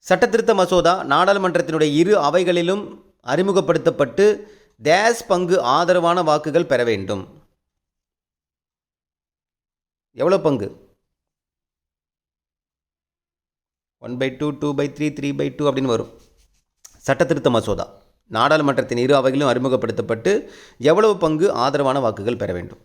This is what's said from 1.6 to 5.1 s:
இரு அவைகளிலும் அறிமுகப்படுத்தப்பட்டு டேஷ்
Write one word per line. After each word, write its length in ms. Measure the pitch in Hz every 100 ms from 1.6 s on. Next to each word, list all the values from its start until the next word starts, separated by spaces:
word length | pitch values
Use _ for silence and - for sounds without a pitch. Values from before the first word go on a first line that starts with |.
| 170 156 151 147
இரு 120 | 170 208 147
அவைகளிலும் 580 | 170 180 175 170 196 214 - _ _ -
அறிமுகப்படுத்தப்பட்டு 920 | 143 190 190 151 160 165 - 139 - 202 208 - - _ _ 117
டேஷ் 380 | 175 220